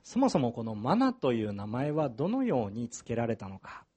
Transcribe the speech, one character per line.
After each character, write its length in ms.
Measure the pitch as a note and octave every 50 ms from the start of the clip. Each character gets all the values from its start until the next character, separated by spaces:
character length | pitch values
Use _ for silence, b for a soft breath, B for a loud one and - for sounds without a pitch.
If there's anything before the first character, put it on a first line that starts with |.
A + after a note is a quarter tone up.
そ 160 | _ - -
も 140 | A#3 C#4 A#3+
そ 80 | - E3
も 120 | C3 A#2
こ 120 | - A#2 A2+
の 100 | A2+ A2
マ 220 | G#2 G#2 C3 F3+
ナ 180 | A#3 C4 C4 A#3+
と 180 | - - C3+
い 140 | A#2+ A2+ G#2+
う 80 | G#2 G2+
名 140 | G2+ G2+
前 240 | G#2+ A2 B2 C#3 D3
は 180 | D3 D#3 D3+ C3+
ど 180 | A2+ A2+ D3
の 160 | F#3 A#3 C4+ C4
よ 260 | A#3+ D#3+ B2+ A2 G2
う 20 |
に 160 | G2+ A#2 A#2+
付 220 | A#2 - - - -
け 60 | A#2
ら 120 | A2+ A#2
れ 80 | A2+ A2
た 140 | - G#2 F#2+
の 100 | G2 G2
か。 240 | - - - - - _ _